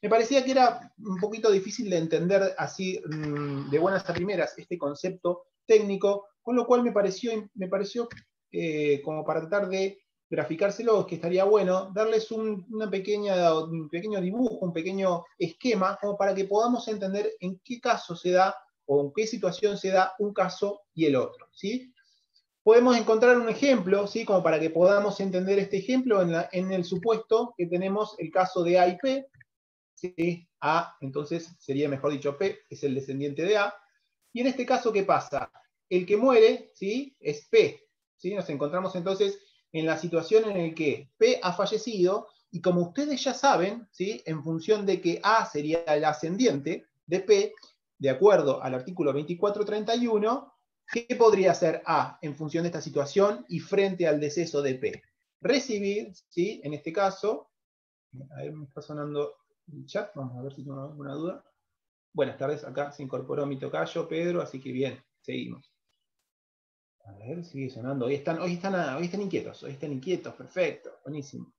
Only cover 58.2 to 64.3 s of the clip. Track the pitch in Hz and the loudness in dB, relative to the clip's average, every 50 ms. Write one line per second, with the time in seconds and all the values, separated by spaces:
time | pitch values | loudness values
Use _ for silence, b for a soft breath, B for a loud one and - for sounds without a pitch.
58.2 | 135 135 151 135 139 147 156 156 151 139 _ 151 147 - 151 147 147 147 147 143 | -20 -18 -16 -14 -12 -12 -12 -14 -16 -16 _ -18 -16 -14 -12 -10 -10 -6 -4 -4
59.2 | 147 147 - _ _ _ _ _ _ - 143 135 131 135 - 156 - - - 143 | -6 -6 -8 _ _ _ _ _ _ -20 -18 -18 -18 -8 -8 -8 -8 -8 -10 -10
60.2 | 135 127 120 123 127 139 135 - 135 139 135 139 135 147 156 147 143 139 139 147 | -10 -10 -10 -12 -12 -12 -12 -14 -14 -14 -12 -12 -14 -14 -14 -14 -14 -12 -10 -8
61.2 | 160 180 - 277 _ _ _ _ _ _ _ _ _ _ _ _ _ _ _ 151 | -8 -8 -8 -10 _ _ _ _ _ _ _ _ _ _ _ _ _ _ _ -2
62.2 | 139 127 - - 139 139 151 147 - - 131 143 143 143 - - 143 131 - 127 | -2 -2 -2 -6 -6 -6 -6 -6 -8 -10 -6 -6 -6 -6 -8 -12 -12 -8 -8 -10
63.2 | - 135 - 147 143 139 143 131 135 131 143 156 165 165 - 170 156 - 160 160 | -6 -6 -4 -4 -4 -4 -6 -6 -8 -6 -4 -4 -4 -4 -4 -8 -6 -4 -4 -2
64.2 | 170 175 | -2 -2